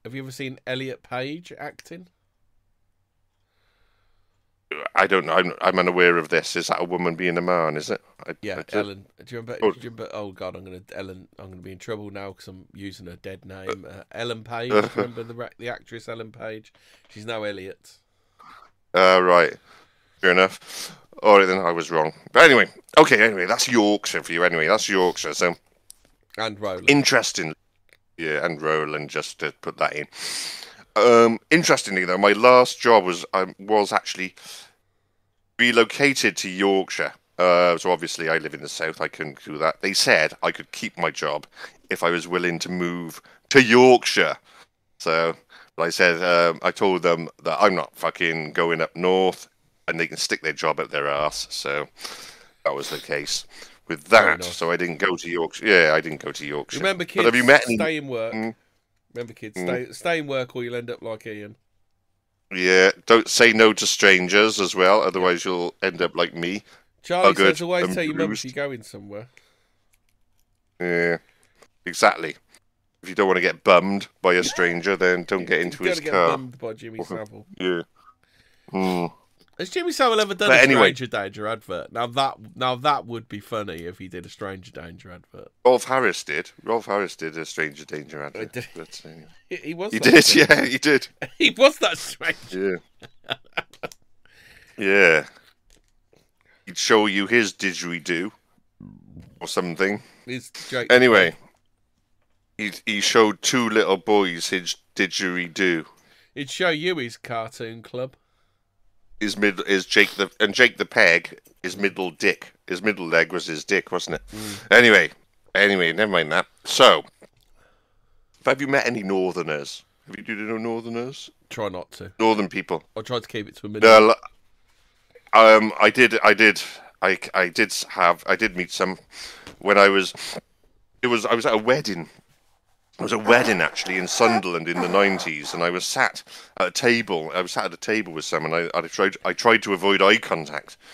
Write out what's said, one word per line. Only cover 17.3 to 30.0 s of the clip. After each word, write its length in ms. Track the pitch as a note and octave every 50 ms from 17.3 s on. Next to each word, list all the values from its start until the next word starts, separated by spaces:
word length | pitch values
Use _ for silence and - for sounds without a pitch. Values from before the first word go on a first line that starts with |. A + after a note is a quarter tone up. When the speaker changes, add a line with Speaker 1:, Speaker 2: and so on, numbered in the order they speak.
| A#2 A2 G#2+
Speaker 1:
Elliot. 540 | G#2 G2+ G2 F#2 G2 - _ _ - - _ _ _ _ _ _ _ _ _ - - - - - _ _ _ _ _ -
Speaker 2:
Uh, 260 | F2 F#2 F#2 F#2 F#2
right. 320 | F2+ F2+ F2 F2 E2+ - - - _ _ - - _ _ _ _ _ _ _ -
Fair 120 | - F#2
enough. 680 | F2+ F#2 F#2 F#2+ - - - - - - - - - - _ _ - -
All 160 | - G#2+ G#2 G2
right, 80 | G2
then 140 | F#2 F#2 F#2+
I 120 | F#2+ E2+
was 200 | E2+ E2+ D#2+ E2
wrong. 220 | F2 D#2 D#2 D#2+ D#2 - - -
But 120 | - B2+ E3
anyway, 240 | E3 C3+ A#2 G2 - - - - _ - D3+
okay. 260 | D#3 D3+ C3 G#2+ G#2+
Anyway, 220 | A2+ G#2+ F#2+ F2+
that's 220 | F#2 A2+ A#2+ - -
Yorkshire 540 | B2 A#2 G#2 G#2 G#2 G2+ - - - F2+ D2+
for 80 | - E2
you. 100 | E2+ F2
Anyway, 240 | F2+ E2+ E2 D#2 E2
that's 220 | G2+ A2 - -
Yorkshire. 440 | G#2 F#2+ F#2 F2+ D#2+ - - D#2+ D2
So 220 | - F#2+ F2 E2 - _ _ _ _ _ _ - _ _ _ _ _ _ _ - -
Speaker 1:
And 220 | A2 A2+ G#2 G2+
Roland. 300 | G#2 G2+ F#2+ F2+ F2+ -
Speaker 2:
interesting. 640 | C#3+ C#3+ C3+ - C#3 B2 G#2+ - - - F2 D#2+ - _ _ _ _ _ _ _ _ _ _ _ _ -
Yeah, 280 | E2 D#2 D2+ D2+ C#2+
and 160 | F2 E2 D2
Roland, 480 | D2+ D#2 D#2 D#2 D2+ D2+ D2+ D2+ D2 C#2+
just 300 | - D2+ D2 - - -
to 140 | E2 D2+ - _
put 160 | - - - -
that 160 | D#2 D2 -
in. 120 | D2+